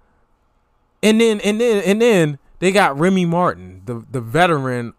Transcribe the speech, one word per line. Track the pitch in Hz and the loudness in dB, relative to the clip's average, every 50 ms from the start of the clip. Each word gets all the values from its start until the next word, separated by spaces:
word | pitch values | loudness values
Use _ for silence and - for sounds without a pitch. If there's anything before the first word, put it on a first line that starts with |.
| _ _ _ _ _ _ _ _ _ _ _ _ _ _ _ _ _ _ _ - | _ _ _ _ _ _ _ _ _ _ _ _ _ _ _ _ _ _ _ -2
and | - 208 220 220 | 0 2 2 4
then, | 233 226 214 208 | 2 2 0 0
and | 165 202 214 214 | -2 -2 -2 0
then, | 240 240 220 202 | 0 0 0 0
and | 175 180 202 214 | 0 0 0 2
then | 233 247 220 185 160 147 147 139 _ _ _ - | 2 2 4 4 2 0 -2 -8 _ _ _ -4
they | 165 185 | -2 0
got | 190 202 190 156 139 | 2 2 2 2 0
Remy | 139 160 185 196 185 180 | 0 0 0 2 2 0
Martin, | 170 165 175 180 156 82 87 90 90 92 92 92 | 0 0 0 0 -2 -2 -6 -12 -20 -20 -18 -12
the, | 107 120 117 110 - | -12 -12 -12 -10 -10
the | 110 127 | -10 -10
veteran | 113 113 113 156 180 175 165 143 135 131 123 123 120 117 - | -8 -4 0 2 2 2 2 0 -2 -4 -6 -6 -8 -10 -14